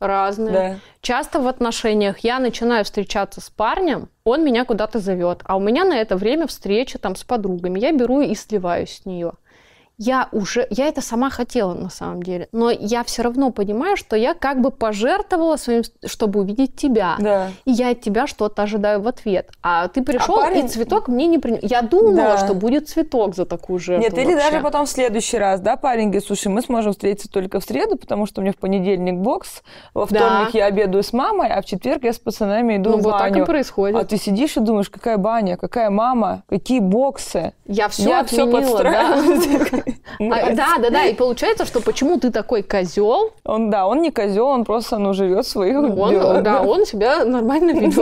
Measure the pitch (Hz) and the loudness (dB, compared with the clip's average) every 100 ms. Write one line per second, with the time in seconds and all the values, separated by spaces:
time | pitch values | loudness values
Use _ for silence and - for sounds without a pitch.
0 | 196 196 196 208 208 185 185 190 - _ | -2 0 -2 -2 -2 0 -2 -6 -16 _
1 | - 247 285 330 254 254 233 220 226 214 | -4 -4 -2 -2 -2 -2 -4 -2 0 2
2 | 202 - 226 254 247 - 233 233 202 - | 0 -2 -2 0 -2 -2 0 0 0 -4
3 | 190 214 196 - - - 220 330 359 214 | -4 -4 -4 -8 -16 -4 -2 0 -2 -2
4 | - _ 220 277 311 233 247 202 214 233 | -8 _ 0 2 2 2 0 -2 -2 -4
5 | 196 180 175 175 - 190 202 254 381 269 | -2 -2 -2 -2 -2 -2 2 2 2 2
6 | 220 185 208 311 302 - 196 208 262 - | 0 0 0 0 -2 -6 -2 -2 -2 -6
7 | - 190 - 247 196 180 180 185 262 302 | -8 -8 -4 -4 -2 -4 -4 -2 0 2
8 | 240 269 285 208 - 214 180 170 175 - | 2 2 0 -2 -4 -4 -2 -2 -4 -10
9 | 196 180 170 - _ _ _ _ _ - | -10 -8 -8 -10 _ _ _ _ _ -6
10 | 220 262 - 220 190 233 - 208 294 294 | -2 -2 -2 -4 -4 -4 -2 -2 -2 -4
11 | - 233 269 - 240 254 190 175 180 - | -6 -2 -2 -4 -4 -2 -2 -4 -10 -10
12 | 175 175 180 180 - 226 233 240 208 233 | -10 -8 -8 -8 -6 -2 0 0 -2 -4
13 | 240 - 240 247 269 214 202 214 349 294 | -4 -4 -2 0 -2 0 -4 -2 -2 -2
14 | - 220 247 339 269 262 262 - 220 208 | -2 0 0 0 -2 0 0 0 -4 0
15 | 247 392 415 349 330 302 - 233 226 _ | 0 0 0 0 2 0 0 0 -2 _
16 | - - 220 208 196 220 269 - 294 214 | -12 -4 0 0 -2 0 -2 0 0 2
17 | 180 160 208 202 190 190 - 240 247 240 | 2 0 2 0 0 -6 0 0 2 0
18 | 226 208 285 - 208 208 202 214 208 208 | 0 0 -2 -2 -4 -2 -2 0 0 0
19 | 214 - 214 180 - - 175 170 180 269 | -2 -4 -2 -2 -4 -6 0 0 0 -2
20 | 170 247 - 427 320 359 247 226 233 403 | -2 0 2 2 2 0 0 -4 0 -2
21 | 427 240 339 330 247 226 202 240 226 359 | 0 0 2 2 0 -4 0 0 2 4
22 | 440 359 214 202 196 190 214 294 302 - | 6 6 4 2 2 0 0 0 -2 -4
23 | 320 254 208 185 170 175 - 180 175 180 | 0 0 0 -2 -4 -6 -6 -6 0 0
24 | 226 226 269 320 294 302 285 285 285 - | 2 2 2 2 2 2 0 0 -2 0
25 | 247 214 - 233 202 190 196 262 285 233 | 0 0 -2 0 0 0 0 0 0 0
26 | 214 196 - 202 208 196 247 233 208 196 | 0 0 -2 -4 0 -2 0 0 0 0
27 | 196 208 - 202 190 202 - 254 427 339 | -2 -2 -4 -4 -2 -6 -4 -2 -2 -2
28 | - 208 208 - 196 190 190 196 185 185 | -4 -4 -4 -2 -4 -2 -2 0 0 0
29 | 180 180 202 370 - - - - - - | 0 0 -2 -2 -6 -18 -20 -20 -8 -4
30 | 202 208 196 196 214 226 202 202 202 190 | 0 2 4 4 2 2 2 2 2 0
31 | 202 240 349 403 269 196 - 190 247 302 | 0 -2 0 0 0 -2 -4 -6 -4 -2
32 | 233 233 - - 208 214 240 202 185 214 | -2 -4 -6 -4 -2 0 0 2 2 2
33 | 208 202 196 196 190 311 247 - 196 214 | 2 2 2 2 2 0 0 0 0 0
34 | - 214 - 196 302 - 220 214 196 - | 0 -2 0 0 0 0 0 0 -2 -4
35 | 240 214 202 233 196 180 185 247 220 196 | -2 0 0 0 -2 -4 -4 -2 0 2
36 | 240 254 196 185 - 202 - 254 185 214 | 2 2 0 -4 -4 -6 0 0 2 2
37 | 269 - - 180 160 - - 202 294 - | 2 -2 -6 -4 -4 -8 -6 -2 -2 0
38 | 208 - 233 233 240 247 269 220 240 330 | 2 2 2 2 4 4 2 2 2 2
39 | 339 277 294 294 320 277 285 254 - - | 2 4 4 4 2 0 0 -2 -4 -10
40 | - - 214 233 - 226 294 339 240 269 | -14 -6 -2 0 0 2 2 2 2 4
41 | 349 214 247 233 339 440 - 240 214 214 | 2 2 0 2 0 0 -2 0 -2 0
42 | 269 349 254 220 - 226 202 202 180 202 | 0 2 0 -2 -2 -2 0 -2 0 0
43 | 208 294 440 - - 220 226 208 190 262 | 2 2 0 -4 -4 -2 0 2 2 2
44 | 330 247 202 196 254 262 208 226 220 214 | 0 0 0 2 2 2 0 -2 -2 -2
45 | 202 190 190 190 - 214 185 269 285 190 | 0 2 2 0 0 0 0 2 2 2
46 | 202 202 185 190 202 208 190 349 415 208 | 2 4 4 4 4 2 2 2 2 2
47 | 226 320 240 254 226 302 339 247 208 196 | 2 2 2 2 2 2 2 4 2 4